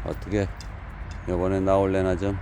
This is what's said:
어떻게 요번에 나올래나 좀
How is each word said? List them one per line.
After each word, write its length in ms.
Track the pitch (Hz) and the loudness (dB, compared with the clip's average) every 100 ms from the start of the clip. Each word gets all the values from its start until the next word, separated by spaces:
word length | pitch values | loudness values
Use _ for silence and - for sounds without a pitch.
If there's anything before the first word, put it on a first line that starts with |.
어떻게 420 | 80 80 95 101 98 - - - - - - - - | -6 -8 -2 -2 -2 -6 -12 -12 -12 -12 -12 -8 -2
요번에 320 | 87 92 98 | 0 2 2
나올래나 560 | 95 98 98 95 95 90 | 4 6 6 4 2 2
좀 220 | 98 95 | 0 -2